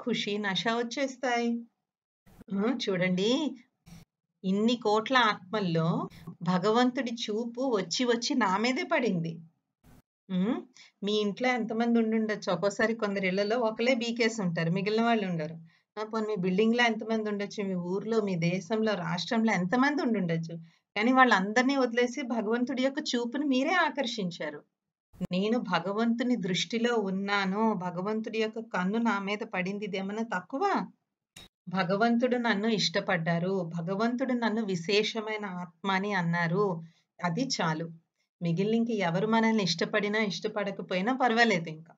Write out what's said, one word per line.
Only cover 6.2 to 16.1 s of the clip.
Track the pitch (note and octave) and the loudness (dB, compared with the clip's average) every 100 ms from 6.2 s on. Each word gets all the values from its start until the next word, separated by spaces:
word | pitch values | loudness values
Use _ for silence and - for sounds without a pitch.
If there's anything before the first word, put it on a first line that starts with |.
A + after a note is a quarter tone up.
| - - | -18 -8
భగవంతుడి | F3 F#3 F#3+ A3 B3+ B3 B3 | -2 0 2 4 4 2 -4
చూపు | A#3 - G#3+ A#3 A#3 C4+ G#3+ | -6 -4 -4 -4 -4 -2 0
వచ్చి | E3+ - B3 | -2 -2 0
వచ్చి | A#3 A#3+ C#4+ | 0 0 0
నా | G#3 F#3+ | 2 2
మీదే | A#3 C4 | 0 0
పడింది. | - D#4+ A#3+ F3+ E3 E3 - _ _ _ - - _ _ _ | 0 0 0 -2 -4 -8 -16 _ _ _ -20 -20 _ _ _
ఉమ్, | F#3 G3 D4+ - - - _ | -2 0 -2 -6 -20 -20 _
మీ | G3 | -2
ఇంట్లో | G#3+ G#3 G3 B3+ | 0 0 0 0
ఎంతమంది | B3 G#3+ A3+ A#3 A#3 | 0 -2 0 2 4
ఉండుండొచ్చు? | A3 A3 A3 G#3 - | 4 2 0 -2 -2
ఒక్కోసారి | F3+ G3+ G3 A3 A3+ | 0 0 2 0 0
కొందరి | G#3 G3 F#3+ | -2 0 0
ఇళ్లలో | F#3+ G#3 A3 | 0 0 2
ఒకలే | A3 A3 A#3 | 0 0 0
బీకేసి | B3+ A#3 A#3 A3+ A3 | 2 0 0 0 0
ఉంటారు, | F3+ E3+ E3 | -2 0 0
మిగిలిన | F#3 G3 A3 | 0 0 2
వాళ్ళు | A#3 A3+ F#3+ | 2 2 0
ఉండరు. | E3+ D#3 E3 - _ _ - | -4 -6 -8 -18 _ _ -10
ఆ, | |
పోనీ | G#3+ | -6